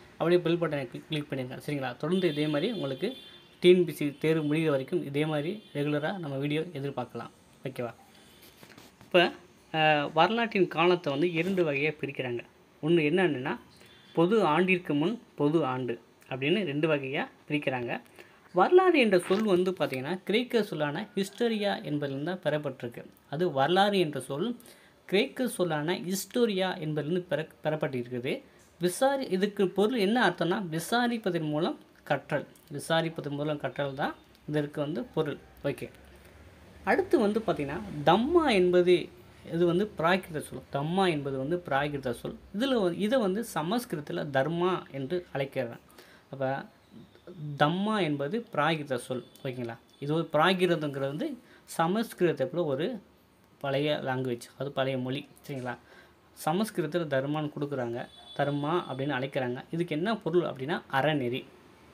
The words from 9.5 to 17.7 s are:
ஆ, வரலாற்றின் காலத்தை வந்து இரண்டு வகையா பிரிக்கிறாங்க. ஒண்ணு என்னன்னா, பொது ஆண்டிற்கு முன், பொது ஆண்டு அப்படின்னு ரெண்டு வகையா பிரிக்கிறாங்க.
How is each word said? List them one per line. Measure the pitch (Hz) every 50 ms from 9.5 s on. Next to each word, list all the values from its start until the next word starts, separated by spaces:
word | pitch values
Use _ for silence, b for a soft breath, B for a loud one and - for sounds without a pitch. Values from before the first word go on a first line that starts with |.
| - - - - -
ஆ, | 160 156 156 151 147 143
வரலாற்றின் | 139 147 156 170 180 220 233 233 220 220 202 175 -
காலத்தை | - 156 170 180 180 170 - 151
வந்து | 139 139 165 180
இரண்டு | 165 160 165 185 196 180 170 151
வகையா | 143 139 147 156 151 -
பிரிக்கிறாங்க. | - 135 139 - 131 123 120 117 - - - _ _ _ _ _
ஒண்ணு | - 156
என்னன்னா, | 175 170 151 147 156 190 185 170 139 127 131 151 226 - - B B B B B B B B B -
பொது | 165 165 180 226 220 190
ஆண்டிற்கு | 156 151 165 190 185 185 175 - - 151
முன், | 143 156 190 240 240 - - _
பொது | - 143 147 156 170 147
ஆண்டு | 131 127 131 127 120 113 - - _ _ _ - -
அப்படின்னு | 131 131 135 147 180 220 190
ரெண்டு | 147 139 147 165 160 151
வகையா | 143 135 131 135 165 196 - - - _ -
பிரிக்கிறாங்க. | 151 147 147 143